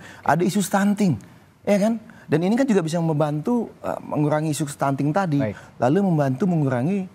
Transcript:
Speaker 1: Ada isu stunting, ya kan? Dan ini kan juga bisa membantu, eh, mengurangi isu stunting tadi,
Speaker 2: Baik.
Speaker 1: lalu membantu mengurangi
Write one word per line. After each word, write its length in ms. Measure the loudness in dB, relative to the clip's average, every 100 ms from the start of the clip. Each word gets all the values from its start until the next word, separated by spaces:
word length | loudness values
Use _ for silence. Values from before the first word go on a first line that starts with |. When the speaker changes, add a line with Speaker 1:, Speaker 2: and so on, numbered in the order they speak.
| -8 -6 0
Speaker 1:
Ada 160 | 2
isu 200 | 2 0
stunting, 500 | 0 0 2 2 2 0 -4 -20 -20 _
ya 160 | 0 2
kan? 220 | 2 -2 -6 -18
Dan 160 | -2 0
ini 160 | 2 2
kan 80 |
juga 160 | 2 2
bisa 160 | 2 0
membantu, 720 | 0 0 0 -2 -2 -2 -2 -8
eh, 160 | -8 -8
mengurangi 500 | -6 -2 0 0 -2
isu 140 | -2 -4
stunting 460 | -4 -2 0 0
tadi, 260 | 0 0 0
Speaker 2:
Baik. 180 | -2 -4 -14 -2
Speaker 1:
lalu 220 | 0 2
membantu 460 | 2 2 0 0 0
mengurangi 560 | 2 0 0 -2 -2 -6